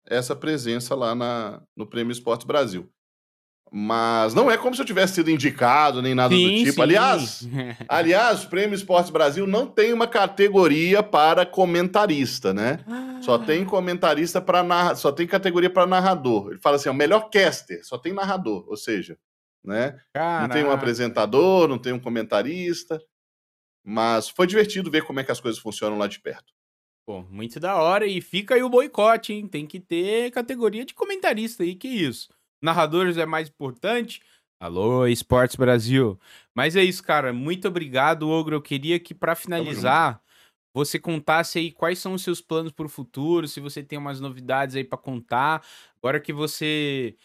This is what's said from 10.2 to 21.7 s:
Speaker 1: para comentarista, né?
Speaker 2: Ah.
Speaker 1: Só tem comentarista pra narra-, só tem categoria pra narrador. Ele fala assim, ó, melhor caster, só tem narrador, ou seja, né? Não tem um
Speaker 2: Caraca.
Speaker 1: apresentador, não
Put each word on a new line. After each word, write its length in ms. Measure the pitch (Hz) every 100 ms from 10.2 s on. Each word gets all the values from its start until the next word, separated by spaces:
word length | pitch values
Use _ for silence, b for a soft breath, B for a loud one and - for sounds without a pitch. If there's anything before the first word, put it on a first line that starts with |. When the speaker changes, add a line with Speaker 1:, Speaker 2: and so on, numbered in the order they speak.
| 190 196 202 196 165 156 175 202
Speaker 1:
para 420 | 196 151 156 175
comentarista, 1120 | 180 190 180 170 180 202 202 143 120 - 95
né? 280 | 98 117 165 214
Speaker 2:
Ah. 340 | 247 262 -
Speaker 1:
Só 160 | 127 117
tem 280 | 113 165 190
comentarista 760 | 190 180 180 170 147 165 180
pra 220 | 185 175
narra-, 320 | 175 175 175
só 180 | 139 151
tem 140 | 135 175
categoria 420 | 196 190 175 175
pra 180 | 180 175
narrador. 640 | 185 190 175 127 107 98
Ele 80 | -
fala 160 | 151 139
assim, 120 | 143
ó, 60 |
melhor 340 | 131 147 214 220
caster, 560 | 202 170 131 - 85
só 140 | - 127
tem 140 | 170
narrador, 520 | 196 196 190 113 95 -
ou 80 | 107
seja, 420 | - 101 82 80 _ _ _ _
né? 380 | 95 110 127 131 _
Não 340 | 147 170 165 139
tem 140 | 151
um 40 | 143
Speaker 2:
Caraca. 60 |
Speaker 1:
apresentador, 960 | 135 123 117 120 117 104 131 185 185
não 100 | 156